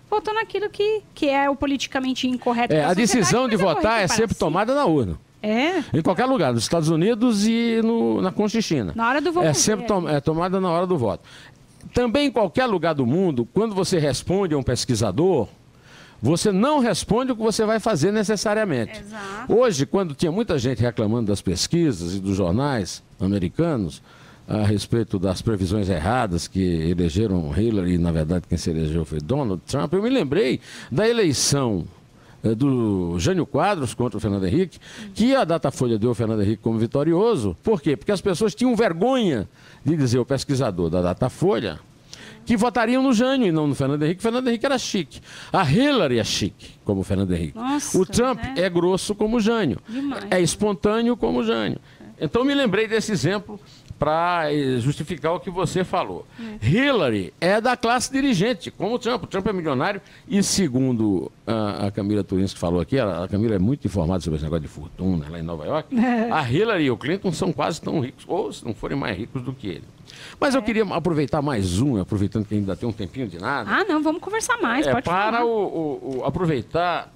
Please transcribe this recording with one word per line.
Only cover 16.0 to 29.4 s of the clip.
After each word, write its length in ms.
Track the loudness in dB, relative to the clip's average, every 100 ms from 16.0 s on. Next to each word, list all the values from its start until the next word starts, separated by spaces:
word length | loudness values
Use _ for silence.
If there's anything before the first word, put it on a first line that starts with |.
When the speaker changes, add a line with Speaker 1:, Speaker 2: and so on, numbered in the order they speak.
| -20 -2
Speaker 2:
você 320 | 0 2 2
não 280 | 2 4 4
responde 520 | 2 0 0 0 2
o 40 | 0
que 80 |
você 200 | 0 0
vai 160 | 0 0
fazer 320 | 0 2 2
necessariamente. 880 | 0 0 -2 0 0 0 -2 -4 -8
Speaker 1:
Exato. 520 | -14 -14 -12 -10 0
Speaker 2:
Hoje, 320 | 4 4 2 0
quando 300 | 0 -2 0
tinha 160 | 0
muita 260 | 0 0 0
gente 240 | 0 0
reclamando 460 | 0 0 0 0 0
das 140 | -2
pesquisas 720 | -2 -2 0 2 2 0 -4 -4
e 40 |
dos 160 | -2 0
jornais 680 | 2 2 0 -2 -4 -10 -16 -4
americanos 800 | -2 0 -2 0 0 0 -4 -8 -18 -20 -20 -20 -6
a 160 | 0
respeito 560 | 2 0 0 -2 0 0
das 240 | 0 0
previsões 440 | -2 0 0 0 0
erradas 580 | 0 0 0 0 -2 -2
que 120 | -2
elegeram 920 | 0 2 0 0 0 2 2 0 0 0
Hillary, 380 | 2 2 2
e 40 | 2
na 120 | 2
verdade 340 | 0 0 -2 -2
quem 80 | -4
se 140 | 0
elegeu 340 | 0 0 -2 -2
foi 140 | -6
Donald 420 | -2 -2